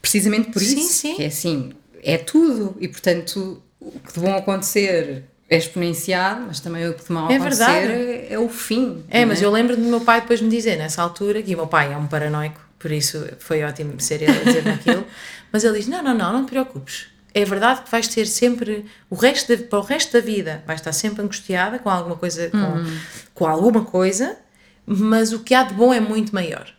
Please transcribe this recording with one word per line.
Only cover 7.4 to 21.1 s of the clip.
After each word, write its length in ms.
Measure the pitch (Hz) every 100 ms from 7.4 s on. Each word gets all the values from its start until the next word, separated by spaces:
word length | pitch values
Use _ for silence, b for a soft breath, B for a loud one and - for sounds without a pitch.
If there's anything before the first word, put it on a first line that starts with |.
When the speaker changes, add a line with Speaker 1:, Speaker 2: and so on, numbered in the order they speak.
| 269 214
Speaker 2:
verdade. 280 | 233 311 226
Speaker 1:
é, 340 | 240 247 240 -
é 40 | 214
o 100 | 226
fim, 560 | - - 220 262 - -
Speaker 2:
É, 120 | 226
Speaker 1:
não 60 | 233
Speaker 2:
mas 140 | -
Speaker 1:
é? 20 |
Speaker 2:
eu 60 | 202
lembro 260 | 214 240 240
do 60 |
meu 180 | 233 233
pai 200 | 233 233
depois 200 | 233 233
me 80 | 220
dizer 280 | 226 220 165
nessa 260 | 156 156
altura, 400 | 175 170 202 208
que 120 | 190
o 20 | 170
meu 80 | 160
pai 260 | 160 143
é 40 | 147
um 100 | 147
paranoico, 540 | 156 151 151 151 156 _ _
por 140 | 160
isso 320 | 151 147 156 - -
foi 240 | - 156
ótimo 340 | 151 139 151 135
ser 220 | - 151
ele 80 | 156 247
a 60 |
dizer 240 | 247 247 214
Speaker 1:
<laughs> 20 |
Speaker 2:
aquilo, 340 | 151 - 185 - B B B B
mas 120 | 214
ele 120 | 220 214
diz, 100 | 220
"Não, 140 | 349
não, 100 | 285
não, 180 | 226 175
não 120 | 240
te 60 | 262
preocupes. 560 | 262 262 139 - - - _ _
É 100 | 208
verdade 380 | 196 196 226 254
que 80 | -
vais 160 | 233 220
ter 200 | 226 214
sempre 580 | - 240 240 220 208 208 B B
o 40 | 185
resto 400 | 247 277 - 240
da, 60 |
para 140 | 240 208
o 40 |
resto 300 | 196 302 -
da 80 | 240
vida, 420 | 214 208 160 151 156
vais 100 | 160
estar 120 | 170
sempre 280 | 156 220